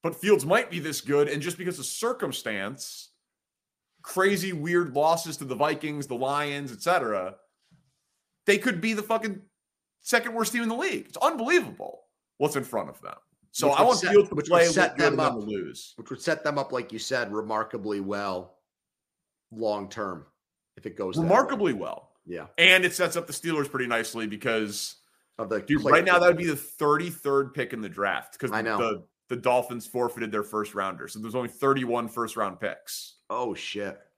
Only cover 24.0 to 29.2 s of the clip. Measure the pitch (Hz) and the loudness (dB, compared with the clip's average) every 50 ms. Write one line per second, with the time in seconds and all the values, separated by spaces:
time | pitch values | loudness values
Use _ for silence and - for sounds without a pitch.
24 | 113 - - 117 113 107 104 104 - 127 113 110 110 104 101 - - - - _ | 0 -2 -4 -6 -6 -6 -6 -4 -2 0 0 0 0 -2 -4 -6 -8 -8 -10 _
25 | _ _ _ _ _ _ _ - 113 95 110 104 - - 147 151 - 139 139 160 | _ _ _ _ _ _ _ -10 -6 -4 -4 -4 0 2 2 2 6 6 6 6
26 | 175 185 180 175 175 175 175 160 175 165 147 135 - - - - 151 151 160 165 | 8 6 6 8 8 6 6 6 2 -2 -2 -2 -6 -14 -6 0 2 2 2 2
27 | 170 175 - - - 143 139 139 139 127 - 151 123 117 131 113 107 98 - 95 | 0 -4 -8 -6 -2 0 2 2 0 0 -4 -6 -6 -6 -6 -8 -10 -10 -4 -2
28 | 101 98 90 65 - - - - - 127 107 110 110 113 110 101 113 113 104 90 | -2 0 0 -2 -6 -10 -12 -8 -6 -4 -2 -2 0 0 0 0 0 0 -2 -4
29 | - _ _ _ | -8 _ _ _